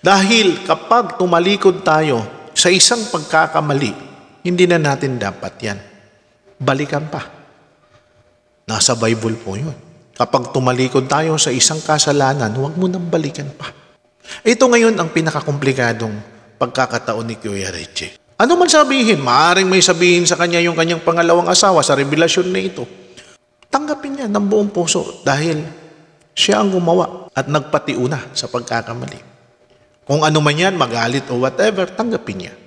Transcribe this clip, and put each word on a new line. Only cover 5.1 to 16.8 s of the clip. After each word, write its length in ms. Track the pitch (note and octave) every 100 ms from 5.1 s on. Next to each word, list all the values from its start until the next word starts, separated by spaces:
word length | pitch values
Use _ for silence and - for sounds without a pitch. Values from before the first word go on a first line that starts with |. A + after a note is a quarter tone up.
| B2
dapat 320 | G2+ F#2 G2 -
yan. 180 | A2 G2+ - - _ _ _ _ _ _
Balikan 560 | C3+ C3+ C#3+ D3 D3+
pa. 100 | D3 - - - _ _ _ _ _ _ _ _ _ _ _
Nasa 320 | - A2+ - A#2+
Bible 400 | A2+ A2+ A2 A2
po 160 | -
yun. 240 | G2 D#3 C#3+ - - _ -
Kapag 320 | A#2+ - B2
tumalikod 560 | C#3+ B2+ B2 C3 C3+ C3
tayo 240 | C#3+ D#3+ D#3
sa 160 | D3+
isang 320 | B2+ - D#3
kasalanan, 720 | D#3 D3+ D3+ C#3+ C3+ C#3+ A#2 A2+
huwag 160 | C#3 D#3+
mo 80 | F#3
nang 160 | F#3
balikan 480 | F3 E3 D3 - C#3+
pa. 160 | - - - _ _ _ _ - -
Ito 240 | - A#3
ngayon 320 | C4 A#3+ A3+ G#3
ang 160 | E3
pinakakomplikadong 1200 | E3 D#3+ D3+ D3 C#3+ C#3+ C3 A#2+ A2 A2+ G#2 G#2 - _ _
pagkakataon 680 | B2 A#2